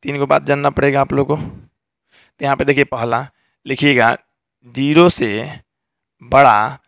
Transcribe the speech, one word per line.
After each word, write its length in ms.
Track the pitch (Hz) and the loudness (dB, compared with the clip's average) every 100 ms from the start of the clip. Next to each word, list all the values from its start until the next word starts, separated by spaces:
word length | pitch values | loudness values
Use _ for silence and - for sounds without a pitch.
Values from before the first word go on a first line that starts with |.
तीन 140 | - 143 | -8 -6
गो 80 | 139 | 0
बात 180 | 143 | 0
जानना 260 | 139 143 143 | 0 -2 -2
पड़ेगा 300 | - 143 139 | -2 -2 0
आप 120 | 139 | -2
लोग 140 | 139 135 | -2 -2
को। 100 | - | -4
तो 1080 | - - - _ _ _ _ _ _ _ | -8 -16 -20 _ _ _ _ _ _ _
यहाँ 120 | 139 135 | -4 -2
पे 80 | |
देखिए, 200 | 139 139 139 | 0 0 0
पहला 400 | 123 117 117 135 _ _ _ - | -2 -4 -4 -6 _ _ _ -10
लिखिएगा, 500 | 131 147 131 113 123 _ _ _ _ 123 | -2 0 2 2 0 _ _ _ _ _
ज़ीरो 340 | 117 139 151 175 | -6 0 4 4
से 380 | - 117 104 131 - _ _ _ _ _ _ | 2 -4 -4 -8 -14 _ _ _ _ _ _
बड़ा 560 | 117 139 139 107 110 131 | 0 4 6 4 0 -6